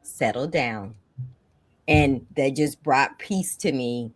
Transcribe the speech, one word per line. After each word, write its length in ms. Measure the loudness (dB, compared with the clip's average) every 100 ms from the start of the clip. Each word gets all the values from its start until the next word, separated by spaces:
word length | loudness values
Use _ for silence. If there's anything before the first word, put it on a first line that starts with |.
Settle 440 | -18 -4 -2 -2 -2
down. 480 | -2 -2 -4 -10 -14 _ -14 -14 -14 _ _ _ _ 2
And 380 | 6 6 2 -4
that 200 | -2 -2
just 280 | 2 -2 -2
brought 360 | 2 2 2 -2
peace 360 | -4 -2 -2 -4
to 140 | -2
me. 400 | -2 -2 -4 -6